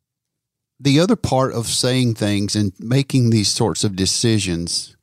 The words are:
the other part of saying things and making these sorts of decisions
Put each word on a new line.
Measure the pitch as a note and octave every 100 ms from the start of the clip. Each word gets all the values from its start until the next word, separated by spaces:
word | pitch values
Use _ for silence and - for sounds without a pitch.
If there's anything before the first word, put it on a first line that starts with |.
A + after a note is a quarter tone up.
| _ _ _ _ _ _ _ _
the | C3+ C#3
other | F#3 A#3
part | - C3 C3
of | A#2 A2
saying | - B2+ B2+ B2
things | A2 G#2 G2+ G2+ G#2
and | G#2 -
making | A2+ C3+ C3+ C#3 A#2
these | A2+ G2
sorts | - A2+ E2
of | G#2+ F#2
decisions | F#2 - A#2 G#2+ F#2+ E2+ E2+ - - _